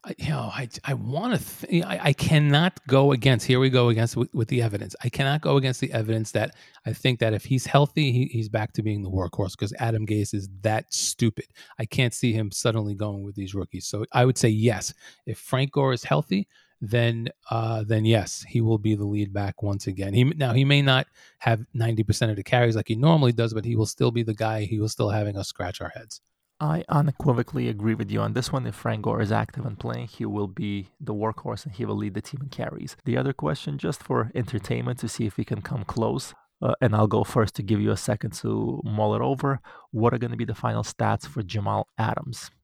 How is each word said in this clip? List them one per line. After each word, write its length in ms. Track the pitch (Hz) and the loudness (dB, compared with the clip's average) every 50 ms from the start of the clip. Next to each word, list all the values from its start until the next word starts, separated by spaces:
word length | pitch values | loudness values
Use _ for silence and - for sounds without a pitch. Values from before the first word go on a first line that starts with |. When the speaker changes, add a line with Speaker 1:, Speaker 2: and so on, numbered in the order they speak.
| - | -10
Speaker 1:
I, 100 | - - - | -12 -10 -6
you 100 | - 151 | -2 -2
know, 220 | 156 135 117 107 - | -2 -2 -2 -6 -6
I, 160 | - 135 117 - - - | -8 -8 -8 -10 -10 -4
I 100 | - 139 | -4 -4
wanna 460 | 120 101 110 131 156 208 247 240 - | -4 -4 -4 -4 -2 0 0 0 -2
th-, 440 | - - - - - - 208 165 175 | -2 -6 -12 -12 -6 0 0 0 0
I, 160 | 196 185 175 - | 0 -6 0 2
I 100 | 151 139 | 2 2
cannot 680 | - - - 160 151 147 147 143 143 - 143 - - _ | 4 4 4 6 6 6 6 6 6 4 4 0 -4 _
go 260 | 135 131 135 139 143 139 | 4 6 8 8 6 6
against, 340 | 123 107 139 131 113 - | 6 6 6 6 6 4
here 120 | - 127 123 | 2 4 4
we 120 | 135 131 | 4 4
go 180 | 127 127 123 120 | 6 6 6 6
against 260 | 113 107 117 117 - | 4 4 2 0 2
with, 160 | 117 123 - - | -2 -2 -2 0
with 140 | - 113 - | -2 -2 0
the 120 | 135 123 | 0 0
evidence. 340 | 117 110 104 101 104 98 - - - | 0 0 -2 -4 -6 -8 -12 -6 -6
I 60 | 123 | -6
cannot 320 | - - 139 135 143 156 | -2 -2 0 0 0 0
go 160 | - 156 139 | 2 2 2
against 240 | 139 131 131 123 - | 2 2 0 -2 -2
the 100 | - - - | -4 -2 -2
evidence 380 | 113 110 110 113 110 110 - - | -2 -2 0 -2 -2 -2 -2 0
that 200 | 107 107 117 - - - - _ - _ | -2 -2 -2 -6 -16 -20 -20 _ -10 _
I 80 | - 127 | -8 -8
think 260 | - - 131 123 110 | 0 0 0 2 2
that 120 | 117 110 107 | 2 0 0
if 120 | 101 - | -2 -2
he's 200 | - 135 127 - | 0 -2 -2 0
healthy, 460 | - - 135 147 143 - 156 156 135 | 4 4 4 4 4 2 0 0 2
he, 140 | 120 123 131 | 2 2 2
he's 240 | - - 117 110 104 | 0 0 -4 -4 -2
back 240 | 110 110 107 - - | -2 -2 -2 -2 -4
to 100 | - 104 | -4 -2
being 180 | 110 104 104 | -2 -2 -2
the 80 | 101 92 | -4 -2
workhorse 480 | 92 95 90 87 - - 104 90 - | -2 -2 -2 -2 -2 -4 -4 -4 -4
'cause 160 | - 104 101 110 - | -6 -6 -6 -4 -4
Adam 260 | 120 117 113 107 107 | -2 0 0 -2 0
Gase 300 | 101 107 107 101 - - | 0 0 0 0 -2 -4
is 120 | 101 95 98 95 95 | -6 -6 -8 -14 -2
that 320 | 98 107 107 110 - _ - | -2 0 0 0 -2 _ -6
stupid. 520 | - - - - - 123 113 - - - _ _ - - - - - | -4 -4 -4 0 2 2 0 2 -2 -12 _ _ -20 -20 -20 -8 -8
I 60 | 120 | -8
can't 280 | - - - 131 120 - | -4 0 0 0 0 0
see 200 | - - 120 107 | 0 0 0 2
him 180 | 113 110 101 | 0 -2 -2
suddenly 420 | - - - 120 107 113 104 104 101 | -4 -2 -2 0 0 0 -2 -2 -4
going 300 | 95 104 104 101 101 98 | -4 -4 -6 -6 -8 -10
with 100 | 101 101 | -10 -8
these 220 | 101 98 92 98 | -8 -10 -6 -6
rookies. 320 | 98 90 - - 101 - | -6 -8 -6 -10 -12 -10
So 180 | - - 104 110 - | -8 -6 -6 -8 0
I 140 | - 123 123 | 4 4 4
would 120 | 131 123 | 4 4
say 120 | - - 117 | 4 4 4
yes. 440 | 107 107 110 120 110 92 - - - _ - - - _ _ | 4 4 4 2 2 0 -6 -10 -12 _ -20 -20 -20 _ _
If 140 | - - - | -10 -10 -10
Frank 320 | - - - - 160 139 | -6 -4 -2 0 0 0
Gore 220 | - 147 139 135 127 | 0 0 2 2 0
is 100 | 120 - | -2 0
healthy, 440 | - 147 151 151 _ 185 196 196 _ _ _ _ _ _ _ | 0 0 0 0 _ -2 -2 -2 _ _ _ _ _ _ _
then, 480 | - 101 110 120 120 117 117 113 117 - - _ _ - | -6 0 2 2 4 2 2 0 -4 -8 -10 _ _ -4
uh, 340 | - 113 113 113 113 110 110 | -2 -2 -2 -2 -2 -4 0
then 180 | 104 113 110 107 | 0 2 4 6
yes, 400 | 110 113 107 101 - - - - | 6 4 4 4 0 -8 -12 -12
he 140 | - - 120 | -2 0 2
will 160 | 113 110 113 | 4 4 2
be 160 | 107 101 107 107 | 2 2 2 0
the 100 | 101 101 | 2 0
lead 280 | 101 104 104 104 101 98 | -2 -2 -2 -2 -2 -2
back 300 | 101 101 98 95 - 104 | -4 -4 -4 -4 -4 -4
once 240 | 101 101 98 - | -2 -2 -2 -4
again. 260 | 101 95 90 95 98 101 | -6 -4 -4 -4 0 4
He, 120 | 117 123 | 4 4
now, 280 | 139 160 156 139 123 110 | 4 4 0 -2 2 2
he 120 | 127 135 | 2 4
may 160 | 139 143 143 | 6 4 4
not 260 | 143 135 131 127 131 _ _ _ - - _ _ | 6 4 4 2 2 _ _ _ -20 -20 _ _
have 260 | - 117 117 107 117 _ - | 0 0 0 0 -2 _ -2
ninety 300 | 120 113 117 113 110 110 | -2 0 0 2 0 2
percent 260 | - 110 - 123 110 | 0 2 2 2 0
of 60 | 107 | 0
the 60 | 98 98 | -2 -2
carries 320 | - - 120 120 117 110 | 2 4 4 4 4 2
like 140 | 110 101 - | 0 0 -2
he 60 | 113 | -2
normally 360 | 110 131 160 165 156 139 123 | 2 4 6 6 6 6 4
does, 220 | 117 110 117 113 110 | 4 4 0 0 0
but 100 | 110 101 | -4 -2
he 120 | 117 117 | 0 0
will 80 | 110 110 | 0 0
still 240 | 104 - _ 127 123 | 0 0 _ 0 2
be 120 | 117 120 113 | 2 2 0
the 120 | 110 110 | -2 -2
guy. 300 | 104 110 110 110 110 107 | -2 -2 -2 -2 -2 -2
He 140 | 95 113 107 | -2 -2 -2
will 100 | 107 107 | -2 -2
still 200 | - - 117 104 | 0 0 0 0
having 280 | 101 107 104 104 101 | 0 0 -2 -2 -4
us 100 | 98 98 | -6 -8
scratch 340 | - - - - 87 92 - | -8 -8 -8 -8 -8 -8 -8
our 80 | - - | -10 -12
heads. 320 | - - - 110 - - _ _ _ _ _ _ _ _ | -12 -14 -16 -16 -20 -20 _ _ _ _ _ _ _ _
Speaker 2:
I 240 | 151 151 156 170 - | -2 -2 -2 -2 -2
unequivocally 840 | - - 147 143 147 131 _ - 151 123 120 123 - - 135 123 120 | 0 2 2 2 2 0 _ 2 2 2 2 0 -2 -2 -4 -2 -2
agree 260 | 113 101 104 110 113 | -2 0 0 0 0
with 160 | 110 110 98 | 0 -2 -2
you 100 | 104 110 | -2 -2
on 120 | 107 107 107 | -2 0 -2
this 180 | 113 113 - | -2 -2 -2
one. 160 | - 131 123 | -4 -4 -4
If 80 | 117 107 | -4 -8
Frank 260 | - - 117 110 107 | -6 -4 -4 -4 -2
Gore 200 | 104 110 110 113 | -2 -2 0 0
is 100 | 110 101 | 0 0
active 340 | 110 110 110 - - - - | 0 0 0 -2 -6 -8 -8
and 140 | - 107 - | -8 -8 -8
playing, 280 | - 120 120 120 123 | -6 -6 -6 -6 -8
he 180 | 113 - - 113 | -12 -8 -8 -6
will 220 | 107 101 104 104 | -4 -2 -4 -4
be 420 | 98 92 - 110 104 101 101 95 - _ _ | -4 -4 -6 -4 -4 -4 -4 -6 -10 _ _
the 120 | - - 107 | -8 -6 -4
workhorse 520 | 104 107 110 110 - - - 113 107 - | -2 -2 -2 -4 -4 -8 -8 -8 -8 -8
and 80 | - 101 | -12 -8
he 120 | 101 117 | -6 -4
will 120 | 104 107 | -4 -2
lead 160 | 101 107 107 95 | -2 -4 -4 -6
the 80 | 107 | -6
team 200 | - - - 123 139 | -8 -8 -10 -10 -10
in 60 | 139 | -10
carries. 460 | - - 117 113 - - - 143 - _ _ | -8 -6 -6 -6 -6 -8 -12 -12 -14 _ _
The 120 | 135 120 | -2 0
other 160 | 127 131 139 135 | 0 0 -2 -2
question, 440 | - 147 151 151 - - 151 143 | -2 -2 -4 -4 -4 -4 -8 -6
just 260 | 135 - 160 151 - - | -4 -4 -4 -4 -6 -4
for 280 | - 135 120 117 113 - | -2 0 0 0 0 -2
entertainment 640 | - 117 - - 107 98 - 120 120 123 123 123 - | -4 -4 -4 -4 -6 -4 -4 -4 -2 -2 -4 -4 -4
to 100 | - 113 | -6 -8
see 160 | - - 113 | -4 -4 -4
if 120 | 107 - | -4 -2
we 80 | - 113 | -4 -4
can 160 | - 123 104 | -4 -4 -6
come 220 | - - 135 123 101 | -6 -6 -6 -6 -6
close, 480 | - - 117 113 113 123 135 - - - _ _ _ _ _ | -6 -2 0 0 0 0 -2 -6 -10 -16 _ _ _ _ _
uh, 140 | - - - - | 0 0 0 2
and 140 | 131 156 151 | 2 2 4
I'll 120 | 110 110 | 4 4
go 160 | 104 110 107 - | 4 4 2 0
first 320 | - - 127 110 98 - | 2 2 2 2 2 0
to 80 | - 101 | -6 -2
give 180 | 98 113 104 | 0 2 2
you 100 | 104 104 | 2 2
a 60 | 107 | 0
second 340 | 104 - - 117 107 - 110 107 | 0 0 -2 -2 -2 -4 -8 -8
to 460 | - - 113 107 107 110 113 - - - | -6 -4 -2 -2 0 0 -2 -4 -4 -4
mull 320 | 110 107 104 107 107 107 | -4 0 0 2 2 2
it 60 | 110 | 2
over, 380 | 120 131 139 131 143 139 135 127 _ - - - - _ | 0 0 0 0 0 0 0 -2 _ -14 -20 -20 -20 _
what 220 | - 113 110 117 123 | -2 2 2 2 2
are 40 | |
gonna 200 | 117 120 120 120 | 2 -2 -4 -4
be 80 | 113 117 | -4 -4
the 100 | 113 110 | -4 -4
final 280 | - - 120 110 113 113 | -4 -2 -2 -2 -2 -4
stats 420 | - - - 113 107 107 110 - | -6 -4 -2 0 0 0 -2 -4
for 160 | - - - | -8 -8 -8
Jamal 460 | 104 87 - 110 101 104 104 104 104 _ _ | -8 -4 -4 -2 -2 0 0 -2 -2 _ _
Adams? 540 | - 110 110 - - - 131 117 - - - _ _ | -4 -2 -2 -2 -4 -6 -8 -10 -12 -14 -16 _ _